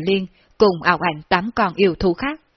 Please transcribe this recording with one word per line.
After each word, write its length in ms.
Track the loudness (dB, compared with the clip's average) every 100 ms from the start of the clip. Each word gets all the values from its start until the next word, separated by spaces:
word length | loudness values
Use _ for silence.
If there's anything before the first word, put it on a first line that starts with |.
| 0
Liên 180 | -2 -4 _ _ 2
cùng 240 | 2 2
ảo 160 | 0 0
ảnh 200 | -2 -4 -2
tám 200 | -2 -2 -2
con 180 | -2 2
yêu 200 | 0 2
thú 180 | -2
khác. 280 | -2 -4 -8 _